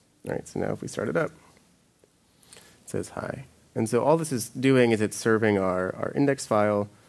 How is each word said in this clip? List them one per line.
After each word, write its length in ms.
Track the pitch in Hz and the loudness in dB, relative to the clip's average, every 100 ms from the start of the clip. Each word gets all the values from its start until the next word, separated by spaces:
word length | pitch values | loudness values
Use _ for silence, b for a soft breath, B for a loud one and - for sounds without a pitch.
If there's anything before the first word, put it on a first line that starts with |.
| _ _ - | _ _ -8
All 60 | |
right, 140 | - - | -8 -8
so 140 | - | -6
now 120 | - | -4
if 100 | - | -6
we 60 | - | -8
start 200 | - 120 | -6 -4
it 80 | 170 | -2
up, 140 | 156 - b b _ _ _ _ _ _ _ _ B | -4 -8 b b _ _ _ _ _ _ _ _ B
it 80 | B B B | B B B
says, 260 | - 101 95 | -10 -8 -8
"Hi." 360 | - - - - _ _ | -8 -8 -10 -14 _ _
And 140 | 123 110 | -4 0
so 140 | 120 | 2
all 140 | 123 165 | 4 2
this 160 | 156 | 2
is 160 | 127 - | -6 -6
doing 400 | 131 131 131 120 | -2 4 6 6
is 100 | 110 | 4
it's 160 | 107 - | 0 -2
serving 420 | 117 110 107 101 | 0 2 4 2
our, 360 | 92 92 92 - | 2 0 -2 -4
our 160 | - | -4
index 320 | - 143 135 - | 0 0 0 0
file, 420 | 110 104 104 101 b | 2 2 0 -2 b